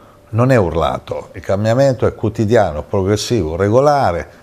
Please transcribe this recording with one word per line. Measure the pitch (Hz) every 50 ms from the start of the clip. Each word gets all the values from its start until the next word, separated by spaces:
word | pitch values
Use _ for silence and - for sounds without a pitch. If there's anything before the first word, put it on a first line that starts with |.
| - - - _ _ -
non | 110 110 123 131
è | 135
urlato, | 117 95 82 90 85 76 64 65 64 - - 82 73 - - -
il | -
cambiamento | - - 98 98 107 110 113 131 139 139 123 - 113
è | 95 -
quotidiano, | - - 110 107 - 113 101 117 113 101 90 73 76 -
progressivo, | - - 98 92 95 107 101 - - 123 113 82 78 82
regolare. | 85 98 104 107 127 139 147 147 139 123 98 87 82 - - - -